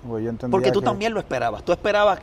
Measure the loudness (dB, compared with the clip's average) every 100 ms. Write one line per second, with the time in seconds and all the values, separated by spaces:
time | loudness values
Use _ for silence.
0 | -10 -6 -4 -6 -2 2 2 2 0 0
1 | -2 -2 -4 -2 -2 -2 -2 0 2 4
2 | 4 2